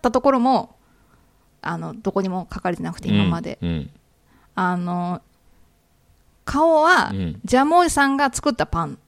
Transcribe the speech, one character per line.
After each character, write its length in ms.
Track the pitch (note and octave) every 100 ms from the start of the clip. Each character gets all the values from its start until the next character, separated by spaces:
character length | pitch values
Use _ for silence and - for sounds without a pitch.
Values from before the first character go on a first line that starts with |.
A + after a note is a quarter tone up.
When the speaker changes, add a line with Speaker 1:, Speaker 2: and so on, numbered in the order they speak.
Speaker 1:
た 100 | B3
と 80 | B3+
こ 120 | C#4
ろ 80 | C4
も、 360 | B3 A#3+ - _ _ _ _ _ _ _ _ _
あ 160 | - E3
の、 160 | E3
ど 180 | G#3+ F#3+
こ 100 | G3+
に 60 | F#3+
も 200 | F3+ E3+
書 80 | -
か 120 | F3+
れ 40 | F3
て 80 |
な 80 | E3+
く 80 | F3
て、 80 | -
Speaker 2:
う 40 |
ん。 20 | G#3
Speaker 1:
今 100 | F#3+
ま 120 | E3
で。 180 | - -
Speaker 2:
う 60 | F2
ん。 220 | E2 C#2+ - _ _ _ _ _ -
Speaker 1:
あ 200 | F3+ F3+
の、 460 | F3 F3 F3 F3+ _ _ _ _ _ _ _ _ _ _ _ _
顔 380 | - C#4+ E4 D#4+
は、 300 | D#4+ F4+ -
Speaker 2:
う 20 | G2
ん。 240 | F2 - -
Speaker 1:
ジ 100 | B3
ャ 80 |
ム 140 | C4+ F4
お 60 |
じ 60 | E4+
さ 180 | - C#4
ん 100 | C#4
が 160 | C#4
作 160 | - D4
っ 40 |
た 120 | A#3 -
パ 200 | E3+ D#3
ン 120 | -